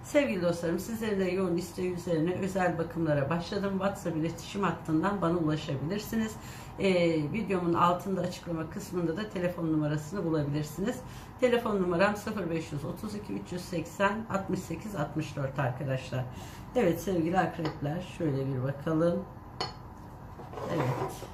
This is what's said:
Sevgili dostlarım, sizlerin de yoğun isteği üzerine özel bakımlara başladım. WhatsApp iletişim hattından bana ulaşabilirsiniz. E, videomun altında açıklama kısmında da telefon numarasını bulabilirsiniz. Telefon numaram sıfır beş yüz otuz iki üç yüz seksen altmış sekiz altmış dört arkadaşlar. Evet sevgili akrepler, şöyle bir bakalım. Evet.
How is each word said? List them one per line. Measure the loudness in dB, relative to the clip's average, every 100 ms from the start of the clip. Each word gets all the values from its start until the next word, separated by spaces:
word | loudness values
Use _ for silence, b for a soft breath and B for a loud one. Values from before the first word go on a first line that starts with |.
Sevgili | 4 2 4 2
dostlarım, | 2 2 0 0
sizlerin | -2 -4 0 2
de | 2
yoğun | 2 2 0
isteği | -2 -4 -2
üzerine | -2 0 2 2
özel | 2 0 2 2 2
bakımlara | -2 0 2 2 2
başladım. | 0 -2 -2 0
WhatsApp | 0 0 -2 -4 0
iletişim | -2 -2 -8 0
hattından | 0 0 0 2 2 2
bana | 2 2
ulaşabilirsiniz. | 2 0 0 -2 0 -2 -2 0 0 -4 B B B 0
E, | 4 6 6 4 2
videomun | 0 2 2 4
altında | 6 6 4 2 0
açıklama | 0 -4 -4 -4 -4
kısmında | -6 -4 0 0 0
da | -2
telefon | 0 0 0 2
numarasını | 2 2 0 -2 -2 0
bulabilirsiniz. | 2 2 0 -2 -2 -2 -2 -8 B B 2
Telefon | 4 4 4 2
numaram | 4 6 4 4
sıfır | -4 -4 -2
beş | -2 -2
yüz | -6 -4
otuz | -6 -6 -6
iki | -6
üç | -6 -6
yüz | -8
seksen | -4 -4 -4 2 2 2 -2
altmış | -2 0 -2
sekiz | -2 -6 -6 -2
altmış | -2 -2 -4 -2
dört | -4 0
arkadaşlar. | 0 0 -2 -2 -2 -4 -4 B B B B 2
Evet | 4 4
sevgili | 0 2 4 4
akrepler, | 2 0 -4 -2 -2 -2 -6 -2
şöyle | 0 0 0
bir | 0
bakalım. | -2 -2 0 4 4 2 -4 -12 -14 -8 -8 -8 -14 -14 -14 -14 -14 -14 -12 -8 -4 0
Evet. | 0 0 -4 -6 -12